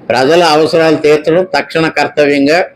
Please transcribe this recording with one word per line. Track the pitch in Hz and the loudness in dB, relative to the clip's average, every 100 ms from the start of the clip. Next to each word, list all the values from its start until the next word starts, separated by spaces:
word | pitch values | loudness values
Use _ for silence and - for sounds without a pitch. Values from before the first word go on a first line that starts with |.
| - | -4
ప్రజల | 120 131 170 170 151 | -2 2 2 2 2
అవసరాలు | 156 165 160 151 151 | 0 0 0 0 2
తీర్చడం | 151 151 165 190 143 | 0 2 -2 0 -4
తక్షణ | 135 165 160 151 | -4 -4 -4 -2
కర్తవ్యంగా | 143 143 143 143 139 165 190 | -4 0 0 2 0 0 -2